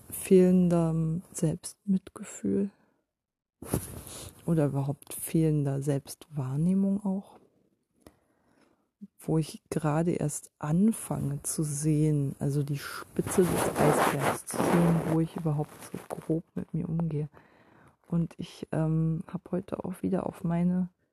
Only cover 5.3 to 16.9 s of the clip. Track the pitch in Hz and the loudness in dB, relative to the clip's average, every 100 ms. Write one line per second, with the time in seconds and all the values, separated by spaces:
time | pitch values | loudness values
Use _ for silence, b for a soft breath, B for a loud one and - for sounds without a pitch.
5.3 | 165 160 151 139 139 139 139 - - - | 2 4 2 2 0 0 -2 -4 -14 -12
6.3 | 139 127 139 170 190 196 196 196 190 - | -6 -4 0 2 2 2 0 -2 -6 -8
7.3 | - _ _ _ _ _ _ - b b | -18 _ _ _ _ _ _ -20 b b
8.3 | b b b b b b _ 202 - - | b b b b b b _ -20 -10 -2
9.3 | 160 156 - - 160 156 151 170 - 151 | -2 -2 -8 -8 -2 0 2 0 0 -2
10.3 | - - - 147 165 214 214 - 147 139 | -4 -12 -8 0 4 4 2 -2 -4 -4
11.3 | 143 - - 156 143 151 151 156 147 135 | -4 -6 -4 -2 -2 2 4 4 2 0
12.3 | - 143 143 143 139 - - - - - | -2 -2 0 -2 -4 -6 -12 -6 -4 0
13.3 | - 175 170 - - 151 - - 143 139 | 2 2 2 0 2 2 4 2 2 0
14.3 | - - - 160 180 170 165 165 160 165 | -2 -4 -2 2 4 6 4 2 0 0
15.3 | - 160 147 147 - - - - - - | -2 -2 -2 -4 -10 -14 -14 -10 -8 -4
16.3 | 160 - - 180 156 175 | -4 -4 -10 -6 -6 -4